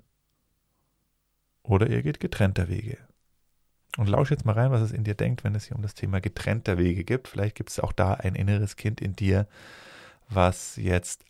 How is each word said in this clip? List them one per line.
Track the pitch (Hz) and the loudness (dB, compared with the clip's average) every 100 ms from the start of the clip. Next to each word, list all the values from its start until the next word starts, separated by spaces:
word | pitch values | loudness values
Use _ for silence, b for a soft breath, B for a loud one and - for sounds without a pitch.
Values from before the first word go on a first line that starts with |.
| _ _ _ _ _ _ _ _ _ _ _ _ _ _ _ _ | _ _ _ _ _ _ _ _ _ _ _ _ _ _ _ _
oder | - 98 113 | 2 2 4
ihr | 117 | 0
geht | 147 147 | -2 -4
getrennter | - - 95 98 87 | -4 0 2 2 -2
Wege. | 95 107 - - _ _ _ _ _ _ _ _ - | -4 -6 -12 -16 _ _ _ _ _ _ _ _ -2
Und | 104 | 2
lausch | 123 147 | 2 2
jetzt | 147 110 | 2 2
mal | |
rein, | 107 127 | 2 4
was | 123 | 2
es | 110 | 0
in | 113 | 0
dir | 107 104 | -2 0
denkt, | 110 123 | 0 0
wenn | 104 104 | -2 -4
es | - | -4
hier | - | -6
um | |
das | 104 | -8
Thema | - 98 95 | -6 -4 -2
getrennter | 95 - - 104 - 90 | -2 -4 -2 -2 0 2
Wege | 90 90 | 2 2
gibt. | - 127 - | -2 -4 -4
Vielleicht | - 104 - | -4 -4 -4
gibt's | - - | -8 -4
auch | - | -2
da | - 92 | 2 2
ein | 98 95 - | 2 -2 0
inneres | 98 101 101 - | 2 2 0 -2
Kind | 107 110 | -4 -4
in | 101 92 | -4 -2
dir, | 98 95 104 B B B B B B B - | 2 2 2 B B B B B B B -4
was | 98 90 - - - | 2 4 2 -6 -4
jetzt | 98 90 - - | 0 0 0 -10